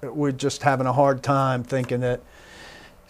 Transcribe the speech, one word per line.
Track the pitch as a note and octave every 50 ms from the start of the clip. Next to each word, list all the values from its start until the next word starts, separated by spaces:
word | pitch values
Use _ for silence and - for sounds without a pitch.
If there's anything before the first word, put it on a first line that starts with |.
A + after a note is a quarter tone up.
We're | - B2+ A2+ D3+ D3 C#3+
just | C3 A#2+ C#3+ C#3 - - -
having | D3 C3+ B2+ B2+ B2+
a | B2
hard | C#3 C#3+ C#3 C#3 B2
time | - C#3 C#3 C#3 C3+ C3 C3 B2+ A#2
thinking | - C#3 C3 B2 B2 B2+ B2
that | B2 B2 B2 - - - - - - - - - - - - - - - - - - -